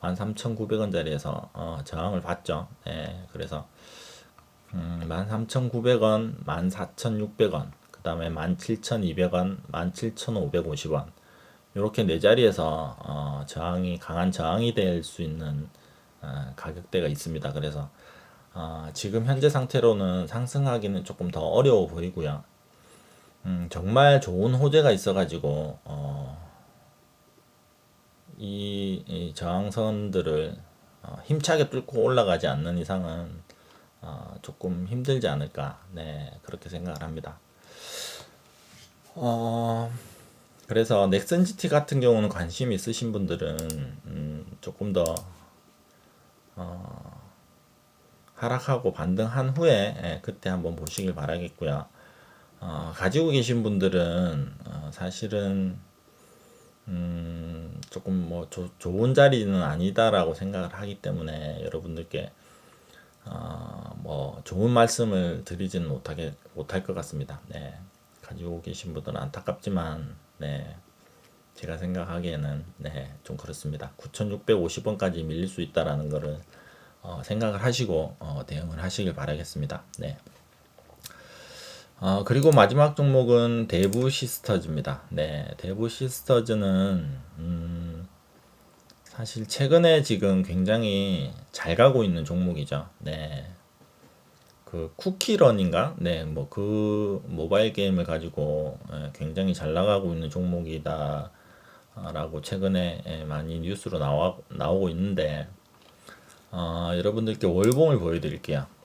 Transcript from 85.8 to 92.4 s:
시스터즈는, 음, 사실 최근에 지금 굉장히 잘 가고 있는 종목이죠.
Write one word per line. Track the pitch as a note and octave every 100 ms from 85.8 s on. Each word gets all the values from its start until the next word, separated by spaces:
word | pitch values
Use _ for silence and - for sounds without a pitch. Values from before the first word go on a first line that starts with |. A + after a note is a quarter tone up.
| A2+
시스터즈는, | - C3 - - A#2+ A#2 G#2+ G2 F#2 G2 F#2 D2 C2 - D#2
음, | E2 E2+ E2+ E2+ E2+ E2 F#2 - _ - _ _ - _ _ -
사실 | - - A2+ A2+ G#2
최근에 | - C#3 E3 E3+ D#3
지금 | C#3+ G2+ G2 F#2
굉장히 | F#2 F2+ F#2 A2+ G#2+ G2 G2 F2 C2+ - -
잘 | - E2
가고 | E2+ C3+ B2+
있는 | G2+ E2+
종목이죠. | D2+ F2